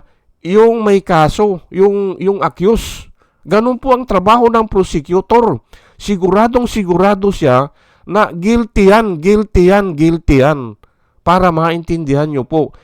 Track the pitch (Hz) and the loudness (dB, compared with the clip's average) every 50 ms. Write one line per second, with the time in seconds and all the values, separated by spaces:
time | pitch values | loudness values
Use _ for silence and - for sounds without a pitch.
0 | - _ _ _ _ _ _ _ - - 190 214 226 226 226 233 214 208 202 196 | -6 _ _ _ _ _ _ _ -6 0 2 4 4 4 2 0 0 0 0 0
1 | - - 180 160 156 147 - - 208 208 190 160 - - - 180 190 202 202 202 | 0 0 0 2 2 2 0 0 -2 -2 -2 -4 -10 -8 -2 0 0 2 2 0
2 | 196 190 175 - 175 190 202 185 170 160 - - 175 202 233 - - - - - | -4 -6 -6 -4 -2 -2 -2 -2 -4 -6 -4 -2 0 0 0 0 -2 -8 -14 -16
3 | - - - _ _ _ _ _ - 147 170 214 226 247 254 233 - 269 247 240 | -20 -20 -20 _ _ _ _ _ -6 -2 0 0 0 0 -4 -4 0 0 0 0
4 | 254 - 202 185 180 208 226 240 240 233 226 233 - 208 - 196 185 - - 170 | 0 -2 -2 0 2 2 2 4 2 2 2 0 -2 0 -2 -2 -2 -2 -4 -6
5 | 139 - 175 190 185 - 220 240 240 214 151 113 _ _ - - _ _ _ - | -4 -2 -4 -2 0 2 2 2 2 2 -2 -4 _ _ -20 -20 _ _ _ -12
6 | - - 202 180 175 185 185 208 226 240 247 247 240 214 - 226 202 170 180 - | -6 -6 -4 -2 0 0 2 2 2 2 0 -2 -2 -2 -4 -4 -2 -2 0 2
7 | 190 202 208 196 196 202 180 - 165 135 123 127 139 147 _ _ _ _ _ _ | 2 2 0 0 -2 -2 -2 0 0 2 2 2 0 -2 _ _ _ _ _ _
8 | - - 170 208 214 - - 170 170 208 233 240 233 208 - - 196 190 202 220 | -12 -4 -2 0 0 -2 -4 -4 -2 0 0 0 -2 -2 0 2 4 4 4 4
9 | 226 208 180 151 147 190 208 214 214 - - 185 175 180 196 208 202 190 160 143 | 2 -2 -4 -4 0 0 2 0 0 -2 0 2 2 4 2 2 0 -2 -2 0
10 | 160 165 165 165 - - 151 131 127 147 156 143 127 113 104 _ _ _ _ _ | 0 0 0 -2 0 0 2 4 4 2 0 -2 -6 -12 -16 _ _ _ _ _
11 | _ _ _ _ - 170 175 185 185 180 165 160 165 170 165 170 160 - 170 165 | _ _ _ _ -2 0 0 2 2 0 0 0 -2 -2 -2 -4 -6 -6 -6 -6
12 | 160 139 139 139 151 156 151 135 117 - 156 160 143 - - - | -2 -2 -2 -2 -2 -2 -4 -6 -6 -2 -2 -2 -2 -2 -6 -12